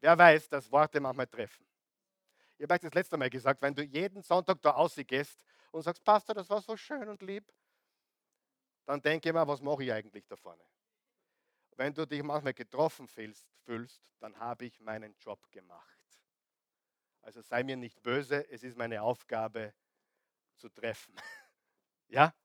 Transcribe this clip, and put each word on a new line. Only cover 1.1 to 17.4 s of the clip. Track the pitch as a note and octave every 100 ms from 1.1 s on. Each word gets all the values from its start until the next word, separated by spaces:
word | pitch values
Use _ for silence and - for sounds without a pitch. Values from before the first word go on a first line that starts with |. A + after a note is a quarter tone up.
| C3 B2+
treffen. | - A2 - _ _ _ _ _ _ _ _ _ _
Ich |
hab | D3
euch | F3
das | E3
letzte | E3+ F#3 D#3+
Mal | C3
gesagt, | C3 B2+ C#3
wenn | C#3
du | C#3+
jeden | D3 C#3 G3 G3
Sonntag | - F3+ F3+ F#3
da | D3+
rausgehst | C3+ E3 - C3+ C3 D3 - _ _ _
und | D#3+
sagst, | D#3 E3+
„Pastor, | - G#3+ -
das | G#3 F3+
war | G#3
so | G3 A3
schön | - D4 G#3+
und | G#3
lieb“, | F#3+ G3+ G#3 _ _ _ _ _ _ _ _ _ _ _ _ _
dann | - C#3+
denk | D3 D#3+ E3
immer, | E3 D3+
„Was | C#3
mache | C#3+ D3
ich | B2+
eigentlich | A2 G#2+ G#2 _
da | G2+
vorne?“ | F#2+ E2+ F2 _ _ _ _ _ _ _ _ _ _ -
Wenn | C3+
du | D3 D3+
dich | C#3+
manchmal | C#3+ D3+ C#3
getroffen | - A#2+ B2+ D#3 - C3
fühlst, | - G#2+ G#2 _ _
fühlst, | - A#2 A#2+ - _ _
dann | A2 G2+
habe | A#2 A#2+
ich | B2 _
meinen | A2 A2 G#2+ G2+
Job | - G2+ _
gemacht. | G2+ F#2 F2 - _ _ _ _ _ _ _ _ _ _ _ _ _ -
Also | A#2